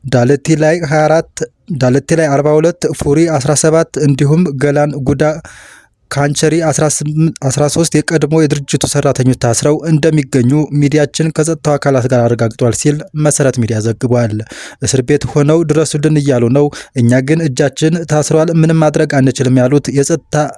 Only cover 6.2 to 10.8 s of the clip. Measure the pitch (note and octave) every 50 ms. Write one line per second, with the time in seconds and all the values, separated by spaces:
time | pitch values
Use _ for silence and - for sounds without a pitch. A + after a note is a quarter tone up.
6.2 | C#3+ D3 C#3+ - - D#3 D3+ E3+ E3 D#3 C#3+ - D#3 D3+ - - D3+ D3+ D3+ D#3
7.2 | D#3+ D#3+ - - - C3+ B2 - D3 D3 - E3 E3+ D#3 - D3+ D3 - E3 D#3
8.2 | C#3+ C#3+ D#3 D#3+ D#3+ D3 D3+ D3 C#3 - - C#3+ - - - D3 C#3 C#3+ C3 -
9.2 | B2+ B2+ B2 - - A#2+ A#2 - - D3 D3+ D#3 - E3 D#3+ D3+ C#3+ E3 D#3 D#3
10.2 | C#3 B2+ - C3+ A#2 A#2+ C#3 D3+ D#3 - C#3 D3